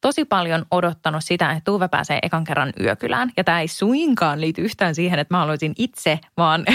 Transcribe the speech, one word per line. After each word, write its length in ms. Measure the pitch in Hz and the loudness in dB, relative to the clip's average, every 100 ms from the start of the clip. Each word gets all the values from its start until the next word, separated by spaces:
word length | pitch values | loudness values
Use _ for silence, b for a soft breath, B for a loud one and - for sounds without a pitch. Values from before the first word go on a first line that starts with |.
tosi 240 | 269 285 302 | 0 0 0
paljon 400 | 196 175 165 156 | 0 0 -2 0
odottanut 520 | 180 175 165 160 156 | 0 0 -2 -4 -4
sitä, 280 | - 175 160 | -2 0 0
että 200 | 160 180 | 0 0
Tuve 160 | 202 180 | 0 0
pääsee 320 | 147 151 147 | 0 0 -2
ekan 220 | - 165 | -2 -2
kerran 300 | 165 147 - - | -2 -2 -2 0
yökylään. 520 | 110 104 - 135 254 - | -2 0 -2 -2 -2 -2
Ja 60 | |
tää 180 | 180 170 | 0 0
ei 60 | 165 | 0
suinkaan 760 | - 202 269 330 240 165 147 | -2 0 2 2 2 2 0
liity 200 | 160 165 | -2 -2
yhtään 340 | 123 - 185 156 | -4 0 -2 0
siihen, 240 | 180 175 | 0 0
että 140 | 151 | 0
mä 60 | 180 | 0
haluaisin 340 | 156 151 156 147 | 0 0 -4 -2
itse 420 | 247 - - 151 - - | -4 -2 -2 -2 -4 0
vaan 260 | 165 160 165 | 2 2 2